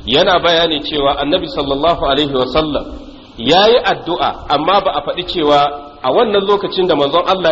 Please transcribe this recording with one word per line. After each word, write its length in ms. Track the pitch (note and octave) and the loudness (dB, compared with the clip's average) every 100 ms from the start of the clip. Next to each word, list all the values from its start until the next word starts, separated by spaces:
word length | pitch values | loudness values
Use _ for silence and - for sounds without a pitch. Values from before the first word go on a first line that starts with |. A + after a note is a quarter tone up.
| - | -2
yana 320 | C#3 - F3 | 2 4 2
bayani 460 | E3 E3 E3+ D3+ - | 2 2 0 -2 -4
cewa 320 | D3+ C#3 A#2+ | -2 -2 0
Annabi 300 | C#3+ F3+ E3 | 0 -2 -2
sallallahu 560 | D#3+ C#3 C#3 D#3+ D#3+ D3+ | -6 -4 0 0 0 0
alaihi 240 | C3+ D3 | 0 0
wa 160 | C3+ B2+ | 0 0
sallam 400 | D#3 D#3 B2+ - - - - - - | 0 -2 -4 -6 -14 -18 -20 -20 -6
yayi 400 | A#2 F3 G#3+ A#3+ | 2 4 6 4
addu'a, 640 | F#3+ F3 D#3+ E3+ C3 - - | 2 -4 -4 -2 -2 -4 -2
amma 280 | D3 D#3+ G3 F#3+ | -2 2 2 0
ba 60 | |
a 80 | - | -4
faɗi 240 | - D#3 F3+ | -4 -6 -6
cewa 340 | F3+ D3 C#3+ C#3+ - - - | -2 2 4 2 -2 -14 -8
a 120 | B2+ | -2
wannan 320 | E3 A#3 G3+ G3 | 2 2 0 2
lokacin 400 | G3+ F#3 F#3+ F3+ | 0 0 -2 0
da 60 | D3 | 2
manzon 300 | C#3+ E3 F3+ | 2 0 0
Allah 260 | F#3+ E3 | 0 2